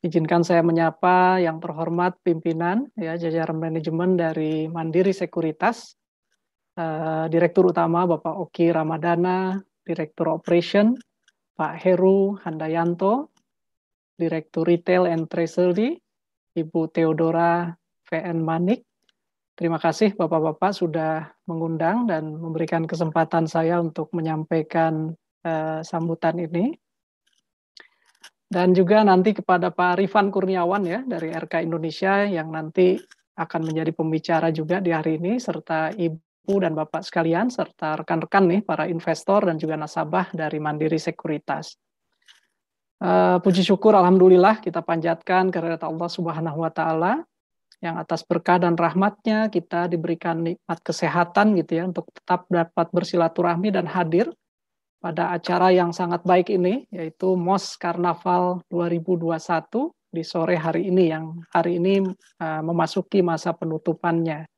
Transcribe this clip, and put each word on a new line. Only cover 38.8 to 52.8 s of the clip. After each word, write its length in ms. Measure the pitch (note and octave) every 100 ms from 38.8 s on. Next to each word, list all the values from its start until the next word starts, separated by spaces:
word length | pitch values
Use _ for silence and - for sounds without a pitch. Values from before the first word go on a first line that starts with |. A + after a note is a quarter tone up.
| D#3
investor 560 | E3 - E3 - G3+
dan 160 | G3 D#3+
juga 160 | D#3 D#3
nasabah 560 | D3 E3 D3+ F3+ F#3
dari 240 | E3+ D#3 D3+
Mandiri 400 | D3+ D3+ D#3 D#3+
Sekuritas. 800 | E3 D#3+ E3 D3+ - D3+ D#3 - _ _ _ _ _ _ _ _ _ _ _ _
Eh, 320 | F3+ F#3 F#3 F3+
puji 180 | F#3+ F3+
syukur, 300 | F3+ F#3+ G#3+
alhamdulillah, 720 | G#3 F3+ F#3+ F#3 F#3 F#3+ A3
kita 160 | F3+ E3+
panjatkan 720 | E3 E3 E3 E3 - F#3 F#3
kehadirat 320 | F3 E3 E3
Allah 240 | D#3+ D#3+ E3+
Subhanahu 560 | F3+ E3+ D#3+ D#3+ D3
wa 80 | D#3+
Ta'ala 480 | D#3+ D#3+ D#3+ F3 C#4 - _ _ _ _ _
yang 160 | F3
atas 320 | E3+ E3+ E3 -
berkah 320 | E3+ F3 F3+
dan 160 | F3
rahmatnya 800 | E3+ E3+ E3+ G3+ G#3 A3+ G#3+ A3
kita 320 | G3 E3+ F3 F3
diberikan 560 | E3+ F3 E3 E3+ E3
nikmat 400 | E3 F#3+ - E3+
kesehatan 720 | - D#3+ E3 E3 E3+ G3 G#3 F#3+
gitu 160 | D#3 E3
ya, 80 | F#3
untuk 240 | F3 -
tetap 400 | - - F3 -
dapat 400 | F3 E3 -